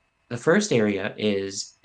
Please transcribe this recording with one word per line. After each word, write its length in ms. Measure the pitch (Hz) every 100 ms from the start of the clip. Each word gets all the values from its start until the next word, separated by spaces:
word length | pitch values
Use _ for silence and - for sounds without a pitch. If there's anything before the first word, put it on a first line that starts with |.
| _ _ -
The 80 | 117
first 380 | 156 196 208
area 400 | 123 107 95 101 -
is 580 | 107 98 98 98 - _